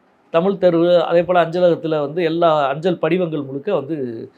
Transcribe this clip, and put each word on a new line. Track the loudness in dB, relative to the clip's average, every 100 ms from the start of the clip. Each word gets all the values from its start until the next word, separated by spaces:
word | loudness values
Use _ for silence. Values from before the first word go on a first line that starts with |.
| _ _ _
தமிழ் | 0 0 2
தேர்வு, | 2 4 4 4
அதே | 4 2
போல | 2 2 0
அஞ்சலகத்துல | 2 2 2 -2 -2
வந்து | -2 -2
எல்லா | -2 2 2 2 0
அஞ்சல் | -2 -4 -2
படிவங்கள் | 0 -2 -2 -6 -8
முழுக்க | -8 -4
வந்து, | -4 -4 -8 -8 -10 -14